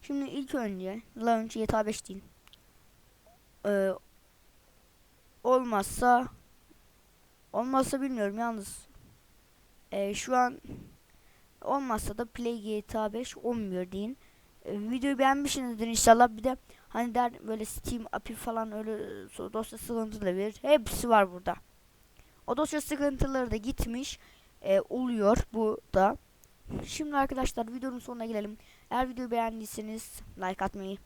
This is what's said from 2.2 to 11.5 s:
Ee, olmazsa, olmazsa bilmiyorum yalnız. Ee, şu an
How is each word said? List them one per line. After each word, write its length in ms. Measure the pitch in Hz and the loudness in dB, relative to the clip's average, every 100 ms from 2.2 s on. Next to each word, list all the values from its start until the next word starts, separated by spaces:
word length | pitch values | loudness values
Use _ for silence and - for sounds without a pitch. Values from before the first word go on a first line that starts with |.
| - _ - - _ _ - _ _ _ - - _ _ 202 | -16 _ -20 -20 _ _ -20 _ _ _ -20 -20 _ _ 0
Ee, 240 | 202 190 185 - - _ _ _ _ _ _ _ _ _ _ _ _ | 2 2 0 -8 -20 _ _ _ _ _ _ _ _ _ _ _ _
olmazsa, 840 | 247 254 247 214 196 - 247 247 254 - _ _ _ - _ _ _ _ _ _ _ | 4 4 4 0 -2 2 6 6 4 -8 _ _ _ -20 _ _ _ _ _ _ _
olmazsa 480 | 196 240 269 269 277 | -4 0 2 2 0
bilmiyorum 380 | 269 254 202 208 | -2 -2 -2 -2
yalnız. 480 | 233 220 196 - - - - - _ - _ _ _ _ _ | -4 -4 -10 -14 -18 -20 -20 -20 _ -20 _ _ _ _ _
Ee, 220 | - 202 | -4 -4
şu 220 | 208 - 254 | -4 0 2
an 240 | 247 - - - - - _ - - _ _ | 2 0 -14 -16 -16 -20 _ -20 -20 _ _